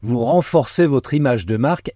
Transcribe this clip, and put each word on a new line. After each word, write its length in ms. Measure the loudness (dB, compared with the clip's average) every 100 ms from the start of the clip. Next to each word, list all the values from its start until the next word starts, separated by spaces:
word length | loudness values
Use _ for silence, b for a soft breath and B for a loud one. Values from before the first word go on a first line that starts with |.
vous 160 | -4 -2
renforcez 680 | 0 0 2 0 0 2 2
votre 280 | 2 0
image 320 | 0 0 0 -2
de 100 | -2
marque 340 | 0 -2 -6